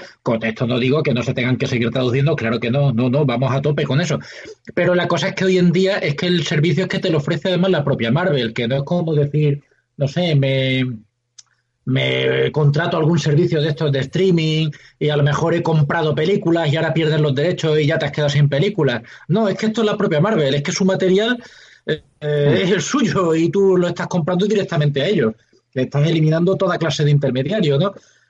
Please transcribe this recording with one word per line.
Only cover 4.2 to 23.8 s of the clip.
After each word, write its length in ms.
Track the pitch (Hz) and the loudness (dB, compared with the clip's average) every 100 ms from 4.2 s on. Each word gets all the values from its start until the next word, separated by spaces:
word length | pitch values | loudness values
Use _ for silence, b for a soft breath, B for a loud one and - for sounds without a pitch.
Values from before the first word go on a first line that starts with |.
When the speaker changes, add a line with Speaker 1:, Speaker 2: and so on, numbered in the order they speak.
| B B B B - | B B B B -8
Speaker 1:
Pero 200 | - 180 | -2 2
la 140 | 175 160 | 2 0
cosa 200 | 160 190 | -2 -2
es 60 | |
que 120 | 185 190 | -2 2
hoy 120 | 185 | 4
en 140 | 175 | 4
día 240 | 170 190 202 | 4 2 0
es 160 | 170 | -2
que 120 | 147 180 | -2 0
el 180 | 175 | 0
servicio 400 | 147 151 165 180 | 0 0 0 0
es 60 | 185 | -2
que 80 | 190 | -2
te 100 | 180 | 0
lo 80 | 160 | 0
ofrece 300 | 143 156 190 | -2 -2 -2
además 220 | 175 190 | 0 2
la 100 | 165 | 2
propia 300 | 143 113 113 | 0 0 0
Marvel, 400 | 147 185 143 113 | 0 2 0 -2
que 160 | 113 117 | -2 -2
no 80 | 135 | -2
es 60 | |
como 280 | 143 175 165 | -2 -2 0
decir, 480 | 147 143 151 151 143 b b b - | 0 0 2 0 0 b b b -4
no 100 | 143 | -4
sé, 280 | 170 175 143 | -2 0 2
me, 480 | 135 135 131 131 127 110 - _ _ _ _ _ _ _ - | 2 0 0 -2 -2 -6 -14 _ _ _ _ _ _ _ -4
me 640 | 131 131 131 131 131 131 | -2 0 0 0 0 0
contrato 460 | 151 147 151 170 170 | 2 2 2 0 0
algún 200 | 156 170 | 0 0
servicio 420 | 156 147 175 160 | 2 2 2 0
de 60 | 156 | -2
estos 240 | 151 156 | -2 -2
de 80 | 135 | -2
streaming 680 | - 175 190 170 160 156 160 - B B | -2 0 2 2 0 0 -2 -6 B B
y 100 | 151 | -2
a 80 | 147 | 0
lo 60 | |
mejor 320 | 147 143 165 | 0 0 0
he 80 | 170 | 0
comprado 540 | 165 160 143 170 156 127 | 0 2 2 0 -2 0
películas 560 | 165 202 170 165 151 | 0 0 0 0 0
y 20 | 160 | 0
ahora 160 | 160 | -2
pierdes 280 | 160 156 156 | 0 0 0
los 120 | 151 | 0
derechos 460 | 131 165 175 165 151 | 0 -2 -2 0 0
y 80 | 147 | 0
ya 100 | 160 | 0
te 100 | 143 | -2
has 40 | |
quedado 160 | 151 147 | -2 0
sin 200 | 143 143 | 2 2
películas. 540 | 139 196 208 135 120 - B B | 2 0 0 0 -2 -8 B B
No, 180 | 196 214 | 0 0
es 80 | 185 | -2
que 100 | 220 | -2
esto 160 | 220 | 0
es 40 | 214 | -2
la 100 | 208 | 0
propia 240 | 196 147 | 0 2
Marvel, 320 | 196 196 139 | 2 2 0
es 120 | 143 | 0
que 80 | 143 | -2
su 120 | 180 | 0
material, 560 | 190 185 190 190 220 240 B B B B - | 0 2 2 2 2 -2 B B B B -8
eh, 160 | 156 - - | -8 -8 -10
Speaker 2:
Mm. 60 | 151 147 143 | -2 2 2
Speaker 1:
es 160 | 170 185 | 2 2
el 80 | 190 | 0
suyo 540 | 143 277 208 175 170 160 | 0 0 0 0 2 2
y 140 | 170 | 2
tú 240 | 196 190 | 2 4
lo 100 | 180 | 4